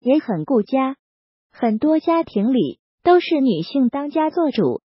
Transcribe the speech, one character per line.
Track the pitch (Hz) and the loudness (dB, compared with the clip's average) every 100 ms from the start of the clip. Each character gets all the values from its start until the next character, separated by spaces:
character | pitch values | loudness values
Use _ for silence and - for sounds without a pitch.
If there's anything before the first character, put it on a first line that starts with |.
也 | 247 294 | 2 0
很 | - 185 151 | 0 -6 0
顾 | 254 | -2
家。 | 208 262 262 269 _ _ _ _ _ | 0 -2 -4 -6 _ _ _ _ _
很 | - 240 220 | -6 -2 0
多 | 302 311 | 0 0
家 | 320 330 | 0 -2
庭 | 320 - 208 | -2 -2 0
里 | 262 147 - _ _ | 0 -2 -4 _ _
都 | - 359 | 4 4
是 | - 320 | 4 0
女 | 269 170 | 2 0
性 | 165 277 254 | -2 0 0
当 | 277 294 | -2 -4
家 | 320 311 | -2 -2
做 | 330 320 | 0 -2
主 | 233 156 120 _ | 0 0 -2 _